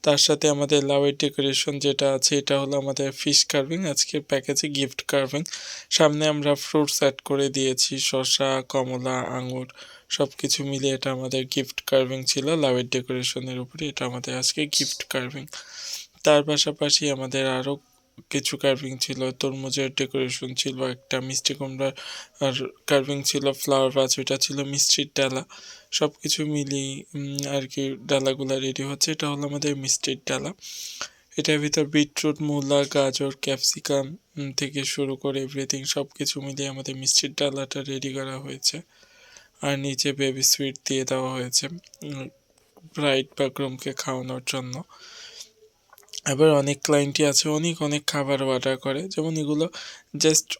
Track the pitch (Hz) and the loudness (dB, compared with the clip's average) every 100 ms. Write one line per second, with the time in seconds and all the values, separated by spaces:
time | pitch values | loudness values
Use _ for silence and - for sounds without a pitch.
0 | - 143 - 147 156 143 143 147 139 139 | 4 4 4 4 4 2 4 4 4 4
1 | 143 143 143 - 139 135 - 143 139 139 | 4 2 -2 0 0 0 -2 0 0 2
2 | 139 135 - 147 139 139 139 143 139 135 | 2 2 2 2 2 0 2 -2 -2 -2
3 | 135 135 147 143 - 147 139 165 185 139 | -2 -2 2 4 4 2 0 -2 -2 0
4 | - 151 - 135 131 139 156 143 135 - | 0 -2 -2 -2 0 -2 -2 -2 -4 -4
5 | - 143 135 143 175 - - - - - | -2 0 0 -4 -6 -10 -12 -14 -2 4
6 | 156 147 156 151 147 143 - 156 147 - | 6 6 2 2 2 0 2 2 2 4
7 | 143 135 - 139 139 135 131 127 - 135 | 2 2 -2 0 0 2 0 2 0 0
8 | - 131 127 - 135 131 127 139 127 127 | 0 0 2 2 2 0 0 -2 0 -2
9 | 127 127 123 127 127 127 127 - - - | -2 -2 -2 -4 -4 -6 -8 -14 -20 -20
10 | _ - 143 - 135 - 139 139 139 131 | _ -2 -2 0 -2 0 -2 0 0 0
11 | 139 131 131 131 127 - 131 - - 135 | -2 -4 -2 -2 0 -2 -2 -6 2 4
12 | 131 131 127 139 139 165 139 127 123 131 | 4 0 0 0 2 2 4 2 2 -2
13 | 123 127 123 - 127 127 123 156 151 - | -2 -2 -2 -4 -6 -8 -10 -8 -8 -4
14 | 127 123 127 127 127 - 151 - 135 - | -6 -4 -6 -2 0 0 0 0 0 -4
15 | - 135 127 139 143 - - - - - | -4 -4 -4 -10 -12 -14 -16 -14 -10 -10
16 | - _ - 147 147 147 - 147 147 - | -12 _ 6 6 6 2 0 0 2 2
17 | 151 135 131 135 135 131 131 139 _ _ | 2 -2 -2 0 0 0 -2 -4 _ _
18 | _ - - 143 - - 180 135 135 127 | _ -20 -4 -2 -2 0 2 2 -2 -6
19 | - 131 131 127 135 135 135 131 135 - | -4 -2 -4 -2 -2 -2 -4 -2 -2 -2
20 | 131 135 127 127 131 127 139 131 131 123 | -2 0 -2 -4 -6 -4 -4 -2 -4 -4
21 | _ 131 131 131 - 143 135 131 135 135 | _ -4 -2 -2 -2 -2 -6 -2 -4 -4
22 | - - - _ 139 127 131 - - 143 | -14 -14 -16 _ 0 0 -6 -8 2 2
23 | 135 143 135 143 139 135 - 139 131 135 | 4 -2 0 0 0 0 2 4 4 4
24 | 131 - 131 135 - 139 139 139 - - | 2 2 0 0 0 -2 -2 0 4 4
25 | 143 - 135 131 - - - - _ - | 2 0 0 0 -6 -18 -20 -20 _ 0
26 | 151 - 151 - 151 147 135 139 135 139 | 0 -2 -2 -2 0 -2 -2 -4 -4 -8
27 | - 151 139 139 143 139 131 - 135 135 | -10 -10 -4 -4 -2 -4 -4 -4 -4 -4
28 | 123 143 135 135 131 135 135 127 139 143 | 0 2 2 0 -2 -2 -2 -4 -6 0
29 | - 156 147 143 143 143 147 139 131 - | 0 0 -2 -2 -4 -2 -2 -2 0 0
30 | - 131 - 131 139 196 - - - - | 0 -4 -2 -4 -4 -10 -16 -14 -12 -10
31 | - _ _ - 147 151 147 151 147 151 | -12 _ _ -4 2 2 2 0 2 2
32 | 147 - 151 151 151 147 139 143 139 147 | 2 0 -2 0 0 0 2 2 4 2
33 | 139 127 139 131 - 131 - - - 139 | 2 0 -4 -2 -4 0 0 -2 0 0
34 | 135 170 _ - 139 131 139 143 135 - | 0 -10 _ -10 -6 -4 -4 -2 -4 -2
35 | 135 131 143 135 135 143 135 139 135 - | -2 -2 -2 -2 -4 -6 -4 -4 -2 -4
36 | 135 - 139 - 139 135 139 135 131 131 | -4 -4 -4 -4 -6 -6 -6 -6 -8 -4
37 | 131 - 139 147 143 139 135 143 131 135 | 2 2 2 -2 -2 -2 -6 -6 -6 -6
38 | 135 135 135 131 139 135 - 160 - _ | -4 -6 -8 -8 -10 -2 -2 -2 -14 _
39 | _ _ - - _ _ 143 139 139 131 | _ _ -20 -20 _ _ -2 -2 -2 -2
40 | 143 139 135 131 127 - 139 135 - 135 | -2 0 0 2 2 2 0 -4 -2 -2
41 | 131 131 131 131 127 - 139 170 - - | 0 -2 -2 -4 0 0 -2 -10 -16 -16
42 | 135 139 131 _ _ _ _ - 160 - | -12 -10 -10 _ _ _ _ -20 -14 -2
43 | 147 135 127 - 139 127 135 131 139 131 | 2 2 0 -2 -2 -2 -6 -6 -8 -6
44 | - 131 127 127 127 135 127 127 - - | -6 -6 -6 -8 -6 -6 -6 -10 -12 -18
45 | - - - - - _ - _ _ - | -20 -20 -20 -18 -20 _ -20 _ _ -20
46 | - - - 135 156 143 139 139 - 147 | -16 -10 -4 6 8 8 4 0 4 4
47 | 143 139 147 135 156 151 170 160 151 147 | 4 4 4 4 2 2 0 0 0 0
48 | - 147 139 139 135 127 135 131 135 135 | 0 -2 0 0 2 2 0 -2 -2 -4
49 | 190 180 156 160 147 151 165 - - - | -4 -2 -2 0 0 0 0 -4 -14 -18
50 | _ 147 156 151 - | _ 2 4 4 0